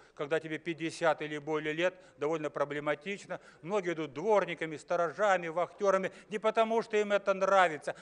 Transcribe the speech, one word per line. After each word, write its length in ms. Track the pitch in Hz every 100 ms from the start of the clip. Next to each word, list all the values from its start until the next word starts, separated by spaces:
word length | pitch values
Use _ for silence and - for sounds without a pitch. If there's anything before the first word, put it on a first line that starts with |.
| -
когда 260 | - 147 160
тебе 180 | 156 156
пятьдесят 600 | 170 147 160 - 165 147
или 160 | 151 151
более 380 | 143 156 151
лет, 200 | 156 180 180 - -
довольно 320 | 143 160 151
проблематично. 920 | 151 143 147 151 156 190 202 - 170 - -
Многие 320 | 160 208 175
идут 220 | 160 156
дворниками, 640 | 131 196 208 175 165 160 147
сторожами, 680 | - 170 170 147 208 185 170
вахтерами, 640 | 160 170 - 202 190 190 - -
не 80 | 208
потому 420 | 220 220 220 226
что 160 | - 208
им 160 | 208
это 220 | 202 202
нравится. 600 | 190 190 190 175 147 165 -